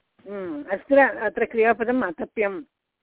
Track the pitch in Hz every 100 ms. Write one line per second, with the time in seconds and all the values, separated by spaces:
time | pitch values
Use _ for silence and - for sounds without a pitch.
0 | _ _ - 403 370 294 285 240 - 277
1 | 254 - 214 - 247 233 226 226 226 254
2 | 185 160 214 - 202 185 139 _ _ _